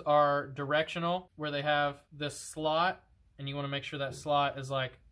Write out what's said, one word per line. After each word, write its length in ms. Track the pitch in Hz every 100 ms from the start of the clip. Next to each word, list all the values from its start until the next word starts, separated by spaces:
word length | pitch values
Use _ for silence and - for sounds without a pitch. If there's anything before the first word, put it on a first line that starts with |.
| 147
are 400 | 147 143 143 139
directional, 840 | 135 139 151 160 175 170 180 180 -
where 140 | 151
they 120 | 143
have 420 | 151 147 143 139 -
this 260 | 143 147 -
slot, 640 | - 156 156 160 185 180 _ _ _ -
and 100 | 139
you 80 | 143
wanna 100 | 139
make 160 | 139
sure 160 | - 143
that 160 | 139
slot 420 | 139 151 143 143 139
is, 140 | 131
like, 300 | 135 127 - -